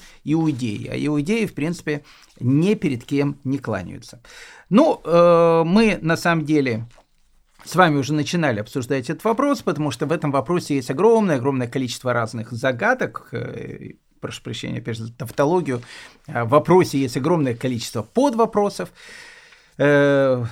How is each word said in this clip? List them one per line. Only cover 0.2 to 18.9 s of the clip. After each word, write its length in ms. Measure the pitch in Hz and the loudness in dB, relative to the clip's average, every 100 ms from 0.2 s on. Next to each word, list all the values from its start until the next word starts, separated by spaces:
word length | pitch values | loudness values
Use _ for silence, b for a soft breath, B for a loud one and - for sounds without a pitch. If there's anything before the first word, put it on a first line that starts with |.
иудей. 640 | - 160 160 123 120 104 117 | -2 0 0 -2 -4 -6 -6
А 60 | 127 | -4
иудеи, 500 | 143 147 147 226 196 | -2 -2 0 -2 -2
в 80 | |
принципе, 500 | - 151 175 - 147 b b b b | -4 -6 -6 -6 -6 b b b b
ни 340 | 120 143 185 | 0 2 2
перед 300 | 214 170 120 | 2 -2 -4
кем 320 | - 143 143 143 | -4 -2 -2 -4
не 140 | 127 135 | -6 -6
кланяются. 640 | 123 98 87 92 - - B B B B B | -4 -6 -8 -14 -18 -20 B B B B B
Ну, 300 | 196 311 - | 4 4 2
э, 580 | 156 170 175 170 170 165 165 | 2 6 6 6 6 4 4
мы, 320 | 208 220 - | 4 4 2
на 160 | 160 165 | -2 0
самом 280 | 175 165 | 0 0
деле, 420 | 147 151 131 110 113 - _ _ _ _ _ _ | 2 2 2 -2 -8 -16 _ _ _ _ _ _
с 100 | - | -2
вами 220 | 170 175 143 | 2 4 2
уже 180 | 131 | 0
начинали 460 | 151 143 175 151 104 | -2 -2 0 0 -2
обсуждать 500 | 107 143 123 135 147 | -4 -6 -4 -4 -4
этот 140 | 156 | -4
вопрос, 380 | 220 226 285 254 | -2 0 0 0
потому 280 | - 143 151 | -2 -2 -4
что 160 | - 143 | -4 -4
в 60 | |
этом 180 | 165 151 | -2 0
вопросе 460 | 139 131 175 - 139 | -2 0 -2 -2 -4
есть 140 | 123 | -2
огромное, 460 | 139 214 226 196 139 | 2 4 4 2 0
огромное 300 | 135 131 120 | 0 -2 -2
количество 440 | 135 127 - 123 | -4 -6 -4 -2
разных 400 | 120 113 117 107 | -2 -2 -6 -8
загадок. 760 | 117 131 123 208 254 175 - - | -4 -2 0 0 0 -4 -8 -12
Э, 640 | 120 - - - - - - _ _ | -10 -10 -10 -12 -14 -16 -18 _ _
прошу 220 | 143 - | -12 -12
прощения, 360 | - 120 127 120 | -12 -10 -8 -8
опять 180 | 120 113 | -8 -8
же, 80 | |
за 80 | 113 | -10
тавтологию. 680 | - 117 - 143 180 143 120 117 B B B - | -12 -6 0 2 2 0 -6 -8 B B B -8
А 160 | 123 | -4
в 60 | 113 | 2
вопросе 480 | 147 151 180 170 139 | 4 6 4 4 0
есть 180 | 131 139 | -2 -2
огромное 380 | 143 175 135 | 0 0 0
количество 480 | 117 131 120 - 117 | -2 -4 -4 -6 -8
подвопросов. 880 | - 233 285 226 226 208 202 190 175 | -4 0 2 2 0 0 -2 -4 -12